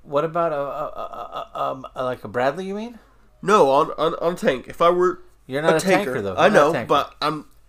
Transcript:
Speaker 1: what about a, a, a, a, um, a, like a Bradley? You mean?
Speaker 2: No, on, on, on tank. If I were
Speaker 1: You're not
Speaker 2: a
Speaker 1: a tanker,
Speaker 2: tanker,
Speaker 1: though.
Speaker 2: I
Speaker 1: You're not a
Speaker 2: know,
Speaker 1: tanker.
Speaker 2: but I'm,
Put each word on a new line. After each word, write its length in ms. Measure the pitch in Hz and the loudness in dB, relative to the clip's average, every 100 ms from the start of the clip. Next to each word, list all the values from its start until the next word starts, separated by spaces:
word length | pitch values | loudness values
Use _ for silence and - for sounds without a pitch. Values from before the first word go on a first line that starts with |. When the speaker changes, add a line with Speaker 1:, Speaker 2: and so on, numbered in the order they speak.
Speaker 1:
what 220 | - 143 160 | -4 -2 -2
about 260 | 165 165 | -2 -2
a, 40 | 147 | -2
a, 40 | |
a, 920 | 139 147 143 - - 113 - - - | -6 -6 -8 -10 -12 -12 -12 -12 -12
a, 60 | 147 139 | -8 -6
um, 140 | 135 127 - | -6 -12 -8
a, 80 | |
like 200 | 127 120 | -6 -6
a 40 | 110 | -6
Bradley? 380 | 120 131 160 190 | 0 0 -2 -8
You 100 | 202 | -10
mean? 240 | 233 - _ _ _ _ | -12 -16 _ _ _ _
Speaker 2:
No, 300 | 165 208 139 | 2 4 6
on, 200 | 135 - - | 4 2 0
on, 180 | 156 156 | -2 -2
on 200 | 170 175 | -4 -2
tank. 320 | 214 127 - | -2 -2 -6
If 140 | - | 0
I 80 | 170 | 2
were 320 | 180 180 - - _ - | 4 2 -2 -12 _ -8
Speaker 1:
You're 140 | 135 | -2
not 120 | 160 | 2
Speaker 2:
a 20 | 160 | 2
Speaker 1:
a 20 | |
tanker, 160 | 185 185 208 | 4 2 2
Speaker 2:
tanker, 160 | 120 | -4
Speaker 1:
though. 140 | 98 95 | -4 2
Speaker 2:
I 120 | 180 | 4
Speaker 1:
You're 40 | |
not 80 | 196 | 6
a 40 | 147 | 4
Speaker 2:
know, 60 | |
Speaker 1:
tanker. 140 | 151 113 | 2 0
Speaker 2:
but 260 | 147 - - | 0 0 -4
I'm, 240 | 147 156 - - | -6 -6 -12 -20